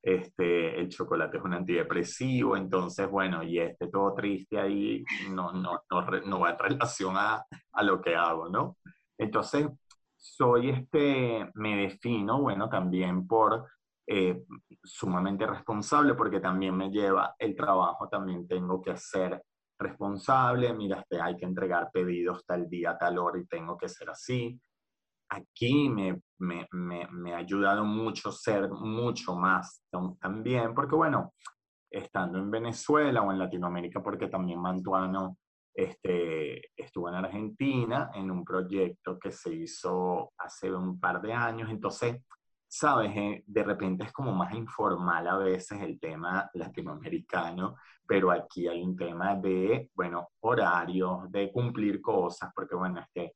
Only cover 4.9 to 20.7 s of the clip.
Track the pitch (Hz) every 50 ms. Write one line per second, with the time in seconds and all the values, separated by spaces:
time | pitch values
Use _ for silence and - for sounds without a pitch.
4.9 | - 92 - - - - 98 95 95 92 90 85 87 92 92 90 87 87 - _
5.9 | 92 90 90 90 92 95 - 98 98 90 85 85 85 - - 98 - 131 120 120
6.9 | - - 98 92 92 98 104 104 110 110 - _ - - _ _ _ 107 104 101
7.9 | 95 92 90 85 82 85 85 85 82 82 80 87 92 110 151 185 - _ _ -
8.9 | - _ _ _ _ - 113 107 - 220 - - - 143 151 147 - - _ _
9.9 | - _ _ _ _ _ _ - - - 139 123 120 120 123 135 131 127 127 -
10.9 | - 151 143 143 139 131 127 120 113 110 101 92 - 107 107 107 104 101 98 92
11.9 | 95 - - 120 120 107 98 104 120 139 143 123 101 95 104 113 - 98 90 92
12.9 | 90 92 92 90 90 92 90 90 113 113 107 107 107 - 123 - - _ _ _
13.9 | _ _ _ - 104 98 92 90 90 62 - - - - _ _ - _ _ -
14.9 | - - - 92 90 90 92 98 98 95 110 104 101 101 - - 110 104 104 -
15.9 | 151 147 147 139 120 - 113 104 98 95 92 92 92 95 95 92 92 92 95 95
16.9 | 98 104 101 98 95 95 95 - - _ 113 107 95 92 95 101 98 92 90 85
17.9 | 87 - 104 101 - 98 98 92 90 87 87 - 92 92 90 90 95 92 92 92
18.9 | 90 90 - - - 95 92 90 90 90 - _ _ _ _ _ _ _ 101 98
19.9 | - - 101 101 101 98 - - 135 135 127 123 123 123 123 120